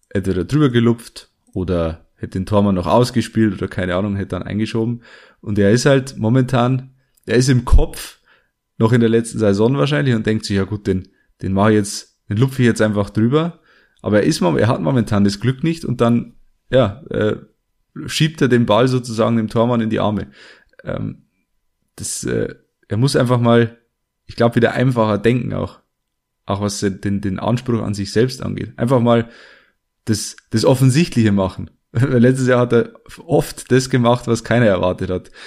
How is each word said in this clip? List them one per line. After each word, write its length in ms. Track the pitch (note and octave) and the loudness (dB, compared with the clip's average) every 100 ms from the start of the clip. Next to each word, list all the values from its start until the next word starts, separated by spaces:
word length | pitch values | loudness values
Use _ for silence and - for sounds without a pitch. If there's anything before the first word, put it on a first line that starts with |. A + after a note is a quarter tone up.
| _ | _
entweder 360 | G2+ F#2 F2+ | -6 -2 -2
drüber 240 | E2+ D3 D3 | -2 0 2
gelupft 600 | A#2+ A#2 A#2 - - - _ _ | 2 2 0 -4 -20 -20 _ _
oder 540 | G2 F2+ F2 E2 D#2 _ | -8 -4 -2 -4 -6 _
hätte 240 | _ G#2+ F#2+ | _ -10 -8
den 80 | F2+ | -2
Tormann 280 | G#2 G2+ F#2 | 0 2 0
noch 100 | E2+ | 2
ausgespielt 680 | A2 B2 A2+ A2 A2+ A2 | 2 2 0 -2 0 0
oder 120 | F#2 F#2 | 0 -6
keine 300 | - F#2 F2+ | -6 -4 -2
Ahnung, 180 | G#2 | -2
hätte 140 | G2 F#2+ F#2 | -4 -6 -8
dann 60 | |
eingeschoben. 580 | - G2+ A2 A2+ A#2 A#2 - - - _ | -6 -6 -4 -4 -4 -6 -12 -20 -20 _
Und 180 | - G#2 | -6 0
er 120 | G2+ | 4
ist 120 | B2 C#3+ | 4 4
halt 300 | C#3 C3 - | 2 0 -4
momentan, 800 | A2 C3 C3 B2+ A#2+ C3 - _ _ _ - | 0 2 2 0 0 -2 -6 _ _ _ -2
er 100 | B2 | 0
ist 120 | C3 | 2
im 160 | B2+ | 2
Kopf 540 | A#2 - B2 - - - _ _ _ _ _ - | 4 4 4 -2 -16 -20 _ _ _ _ _ -2
noch 140 | A2 | 0
in 60 | A#2+ | 2
der 100 | A2+ | 2
letzten 280 | A2+ A#2 A2+ | 0 -2 -2
Saison 380 | G#2+ G2 A2+ C#3 | 0 2 0 0
wahrscheinlich 380 | C#3+ D3 C#3 | -2 0 0
und 100 | A2+ A2 | 0 0
denkt 200 | G#2+ - | -4 -2
sich, 100 | G2 | -4
ja 80 | |
gut, 220 | F#2 G#2 - | -2 -4 -4
den, 220 | F#2 - _ _ _ | -4 -6 _ _ _
den 100 | F#2+ | -4
mach 160 | F#2+ A2 | 0 2
ich 60 | |
jetzt, 440 | G#2+ G2+ - - _ - | 2 0 -6 -16 _ -6
den 80 | G#2+ | -2
lupfe 240 | C3 C3 | 0 2
ich 40 | A#2+ | 0
jetzt 140 | G#2+ | 2
einfach 300 | G#2+ G#2 G2+ | 0 0 -2
drüber. 500 | G#2+ A2+ D3 E3+ - _ _ _ _ | 0 0 0 -2 -6 _ _ _ _
Aber 200 | - G#2 | -2 0
er 40 | - | 2
ist 140 | - | 0
mom-, 160 | F3 C3+ | 0 0
er 120 | A2 | 0
hat 120 | C3 | 0
momentan 440 | D#3 C3 G#2 G2+ | 0 0 0 2
das 160 | G2+ G2 | 0 0
Glück 220 | A#2 C3 | -4 -2
nicht 220 | D#3+ E3 | -4 -4
und 160 | - B2 | -6 -2
dann, 360 | A#2 A#2 - - _ _ - | 0 0 -4 -14 _ _ -2
ja, 320 | B2+ A2 - - | 0 0 -2 -8
äh, 260 | G#2+ G#2+ - - _ _ _ _ - D#3 | -4 -2 -4 -10 _ _ _ _ -16 -8
schiebt 340 | - D3+ - | -2 -2 2
er 80 | C3+ | 2
den 160 | A#2+ | 4
Ball 240 | G#2+ G#2 B2+ | 4 2 2
sozusagen 480 | B2+ B2 A2+ A2+ A#2 | 0 -4 -2 0 0
dem 120 | G#2+ | 0
Tormann 340 | A2+ A#2 A#2+ | 0 0 0
in 80 | A2 | -2
die 100 | G#2 | -2
Arme. 280 | G2+ G2+ - - - - _ _ | -2 -2 -6 -14 -20 -20 _ _
Ähm, 400 | - - G#2+ - _ _ _ _ _ _ _ - | -10 -8 -8 -12 _ _ _ _ _ _ _ -14
das, 280 | - - | -10 -8
äh, 300 | - A#1+ - - _ _ - | -4 -4 -4 -8 _ _ -8
er 80 | G#2 | -2
muss 200 | C#3 C#3 | 0 2
einfach 220 | B2 B2 | 2 2
mal, 360 | A#2+ A#2 A#2 - _ _ _ _ - | 4 4 2 -2 _ _ _ _ -10
ich 100 | - | -2
glaub, 200 | A#2 A#2+ | 0 2
wieder 160 | A2+ | 0
einfacher 460 | B2 B2+ A#2+ G#2+ G#2 | 2 0 2 0 0
denken 340 | A2+ B2+ A#2 | 0 0 -2
auch. 280 | F#2+ F#2+ - _ _ _ _ _ _ - | -6 -8 -10 _ _ _ _ _ _ -8
Auch 140 | G2 | -4
was 180 | G#2 G2+ | -4 -2
den, 400 | G2+ F#2+ G2+ G2 | -4 -4 -4 -4
den 180 | G2+ F#2 | -4 -4
Anspruch 440 | G2+ B2 - A2+ | -2 -2 -2 -4
an 100 | - | -2
sich 180 | G2+ G2 | -6 -4
selbst 300 | G#2+ B2+ B2+ | 0 0 -2
angeht. 300 | G2 G2 A2+ - | -8 -8 -10 -4
Einfach 220 | A#2+ C3 | 0 2
mal 280 | A#2+ A#2 A2+ - - _ _ _ _ _ - | 4 2 0 -8 -20 _ _ _ _ _ -4
das, 300 | G#2+ - - _ | -4 -6 -16 _
das 140 | A2+ | 0
Offensichtliche 680 | D3 B2+ C3 C3 E3+ A#2+ A2 | 2 4 4 4 2 2 2
machen. 380 | G2 F#2 - G2 _ | 2 0 -4 -14 _
<laughs> 120 | _ | _
Letztes 560 | A#2 C#3+ B2 B2 C3 B2+ | -2 0 4 4 4 2
Jahr 120 | B2 | 2
hat 120 | A#2+ | 2
er 200 | A#2 - - - - - | 2 0 -6 -20 -18 -2
oft 440 | C#3 - - - | -2 -2 -6 0
das 200 | B2 C3 | 0 2
gemacht, 360 | C3 A#2 B2 - | 2 2 2 0
was 160 | A2+ | -4
keiner 220 | - A#2+ A2+ | 0 2 2
erwartet 440 | F2+ F2+ F2+ F#2 | 2 0 -2 -4
hat. 200 | F2+ - - | -6 -8 -20